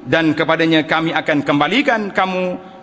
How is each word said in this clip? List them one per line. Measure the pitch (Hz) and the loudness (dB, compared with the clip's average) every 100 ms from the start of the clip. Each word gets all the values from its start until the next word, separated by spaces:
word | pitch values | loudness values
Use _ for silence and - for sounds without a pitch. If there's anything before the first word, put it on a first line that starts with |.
| 123 | -2
dan | 160 160 151 | 0 2 0
kepadanya | 156 160 165 160 156 | 0 2 2 2 2
kami | 160 160 | 0 0
akan | 151 156 147 | -2 0 -2
kembalikan | 139 147 147 233 262 226 202 | 2 2 2 0 0 0 -2
kamu | 190 190 185 180 180 - - | -2 -2 0 -4 -6 -12 -20